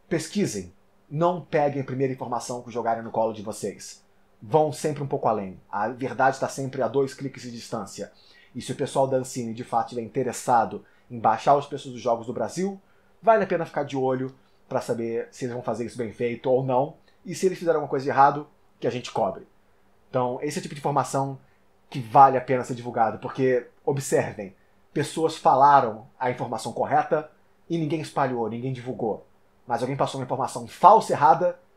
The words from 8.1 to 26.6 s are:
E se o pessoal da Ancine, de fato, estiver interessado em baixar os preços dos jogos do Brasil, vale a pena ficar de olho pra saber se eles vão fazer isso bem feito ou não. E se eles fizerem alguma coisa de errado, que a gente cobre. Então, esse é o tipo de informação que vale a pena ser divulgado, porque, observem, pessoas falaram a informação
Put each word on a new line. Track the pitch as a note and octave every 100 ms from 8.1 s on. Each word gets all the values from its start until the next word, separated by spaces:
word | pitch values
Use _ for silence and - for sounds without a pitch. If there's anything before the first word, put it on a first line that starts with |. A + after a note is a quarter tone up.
| - - - -
E | B2
se | -
o | B2+
pessoal | C3 D3 C3
da | C3
Ancine, | B2 C3 A#2
de | A2+
fato, | A#2 A#2 -
estiver | A#2+
interessado | A2+ C3+ A#2+ G#2 - A#2+ G2+ G2+ - _ -
em | A#2+
baixar | A2 A2 - C#3+
os |
preços | C#3 C#3 C#3
dos | B2
jogos | A#2+ A#2 A2+
do |
Brasil, | A#2 G#2+ E3 G3 G3 _ _ _ _
vale | G#3+ A3
a | F#3+
pena | F3
ficar | D#3+ D#3
de | C#3+ C#3
olho | C3 B2+ C3 - _ _ -
pra | B2+
saber | - A#2 A#2 A#2 -
se | - B2+
eles |
vão | A#2+
fazer | A#2+ A2 A#2
isso | A#2+
bem | A2+
feito | - A#2+ A#2+ C3
ou | B2+
não. | C3+ B2+ D3+ - _ _
E | -
se | D3+ F#3
eles | F3+
fizerem | E3+ D#3
alguma | C#3+
coisa | C#3
de | C3+
errado, | B2+ C#3+ D3 D3 _ _ -
que | C#3
a |
gente | A#2+ -
cobre. | - G#2 - - _ _ _ _ _ _
Então, | C3 B2 C3
esse | D3 C#3+
é |
o |
tipo | -
de | C#3+
informação | D3 C#3+ B2 C#3 C#3 C3+ _ _ _ _ -
que | C#3+
vale | A2+ C#3 C3+ B2+
a |
pena | B2 B2+
ser | A#2
divulgado, | A#2+ A#2+ A2+ A2 G2
porque, | B2 - C3 B2 - _
observem, | - C3+ - D3+ A2 G2+ G2 - _ _ _
pessoas | D#3+ C#3+ - D#3+ -
falaram | E3 C3 C#3+ C#3 A#2+ G#2+ A#2 -
a | B2+
informação | B2 A#2+ A2